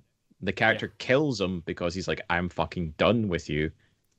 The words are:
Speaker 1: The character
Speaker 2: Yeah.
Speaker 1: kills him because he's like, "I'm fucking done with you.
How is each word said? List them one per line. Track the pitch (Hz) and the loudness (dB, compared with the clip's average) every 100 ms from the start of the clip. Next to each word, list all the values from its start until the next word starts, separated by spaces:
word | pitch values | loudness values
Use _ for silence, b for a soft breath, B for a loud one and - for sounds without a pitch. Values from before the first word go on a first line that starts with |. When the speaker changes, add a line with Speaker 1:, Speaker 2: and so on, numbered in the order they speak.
| _ _ _ _ | _ _ _ _
Speaker 1:
The | - | -6
character | - 110 104 113 | 2 2 2 -2
Speaker 2:
Yeah. | - | -6
Speaker 1:
kills | - 131 156 110 | 2 2 2 0
him | 92 90 | -2 -2
because | 82 82 87 | -6 -4 -4
he's | 92 82 | -2 -4
like, | 78 - | -4 -2
"I'm | 87 87 | -2 -2
fucking | - 80 - 80 - | -2 -4 -4 -4 2
done | 87 117 107 | 4 4 2
with | 82 - | -2 -2
you. | 73 76 - _ _ _ | -2 -2 -4 _ _ _